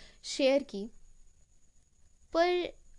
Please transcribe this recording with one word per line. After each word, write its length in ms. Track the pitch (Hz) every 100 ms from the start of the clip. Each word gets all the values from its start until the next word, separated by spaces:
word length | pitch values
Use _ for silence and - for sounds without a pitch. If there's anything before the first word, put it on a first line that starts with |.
| - -
शेयर 400 | - - 269 277
की। 280 | 277 196 226 - - - - _ _ _ _ - _ _ - _ -
पर 420 | 330 349 359 339 - -